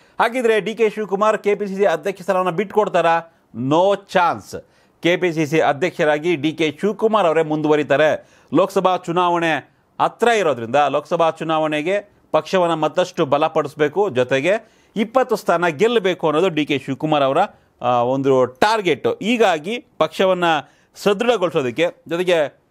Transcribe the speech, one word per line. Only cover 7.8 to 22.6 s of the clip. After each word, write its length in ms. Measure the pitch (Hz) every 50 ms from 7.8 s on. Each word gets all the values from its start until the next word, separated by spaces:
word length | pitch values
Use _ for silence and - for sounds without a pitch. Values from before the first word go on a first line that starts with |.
| 147 127 139 139 151 156 127 - - _ _ _ _ - -
ಲೋಕಸಭಾ 440 | 151 190 190 - 196 180 185 185 175
ಚುನಾವಣೆ 720 | - - 170 180 180 175 175 175 170 165 156 135 - _ _ _ _ _ _ -
ಹತ್ರ 260 | 139 170 - - - 240
ಇರೋದ್ರಿಂದ 480 | 233 214 190 160 135 120 113 110 120
ಲೋಕಸಭಾ 560 | 127 143 143 135 147 147 - 180 170 170 160
ಚುನಾವಣೆಗೆ 800 | 160 - 165 160 160 156 156 156 151 151 151 175 196 202 196 _ _ _ _ _
ಪಕ್ಷವನ್ನ 420 | - 156 160 - - 190 175 170 170
ಮತ್ತಷ್ಟು 520 | 156 156 151 147 180 180 175 - - 170
ಬಲಪಡಿಸಬೇಕು, 840 | 139 143 143 160 160 - 160 147 143 - - 151 147 151 180 208 196
ಜೊತೆಗೆ 600 | 131 123 127 123 135 135 135 175 202 226 220 _ _ _ _ _ -
ಇಪ್ಪತ್ತು 400 | 190 233 226 - 254 254 254 226
ಸ್ಥಾನ 320 | 185 - - 180 170 175 175
ಗೆಲ್ಲಬೇಕು 600 | 160 135 190 233 247 226 185 190 175 175 - 160
ಅನ್ನೋದು 220 | 151 151 180 190
ಡಿ 160 | 165 151 151
ಕೆ 140 | 139 156 131
ಶಿವಕುಮಾರ್ 440 | - - 135 127 - 156 156 147 139
ಅವರ, 140 | 135 135 160 190 208 - _ _ _ _ -
ಆ, 220 | - 123 123 120 120
ಒಂದು 420 | 123 131 135 135 135 131 131 127
ಟಾರ್ಗೆಟ್. 600 | 123 127 - - 208 226 226 202 175 147 117 - 117
ಹೀಗಾಗಿ 800 | - - 151 202 247 233 226 202 175 160 147 180 233 247 - _ _ -
ಪಕ್ಷವನ್ನ 460 | 156 156 - - 190 190 185 180 175 170 160 147 135 - _ _ _ _ _
ಸದೃಢಗೊಳಿಸೋದಕ್ಕೆ, 920 | - - 196 208 190 233 240 247 208 180 170 160 160 139 127 113 156 160 175 - _ - -
ಜೊತೆಗೆ 520 | 160 170 185 180 180 165 147 135 - _